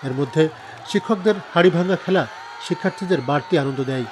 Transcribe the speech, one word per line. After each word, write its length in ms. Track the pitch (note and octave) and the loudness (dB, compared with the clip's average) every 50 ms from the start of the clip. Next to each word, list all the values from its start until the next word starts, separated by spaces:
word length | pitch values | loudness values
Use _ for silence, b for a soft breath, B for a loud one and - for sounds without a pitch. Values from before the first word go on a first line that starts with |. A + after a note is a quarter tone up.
| - | -6
এর 80 | C3+ | -4
মধ্যে 380 | B2+ C3+ C#3+ B2+ - D#3+ D#3 D#3 - B B B B B - | -2 -2 -2 0 4 2 2 2 2 B B B B B -12
শিক্ষকদের 460 | - - G3+ - - A3+ F#3+ F3+ G#3+ G#3 G3 - - - | -2 -2 -2 0 0 -2 2 2 0 0 0 -2 0 2
হাড়িভাঙা 440 | F3 F3 F#3 D#3+ E3+ F3+ F#3 F#3+ F#3+ - | 6 6 6 6 4 2 2 0 -2 0
খেলা 220 | - F#3+ F#3 C#3 G#2+ - - - - - - - | 2 2 2 2 0 -6 -14 -16 -16 -14 -12 -4
শিক্ষার্থীদের 500 | - - - - F#3+ - - G3 F3+ F#3 D3+ B2+ | -4 -4 0 0 -4 -2 -2 -2 0 0 0 2
বাড়তি 300 | B2 C#3+ D3 - - F#3 | 0 0 0 0 2 0
আনন্দ 260 | D#3 C#3 C#3 C3+ C#3 C3+ | 2 2 0 -2 -2 -2
দেয়। 200 | B2+ C3+ C3 B2 A2+ | -2 -2 -4 -4 -6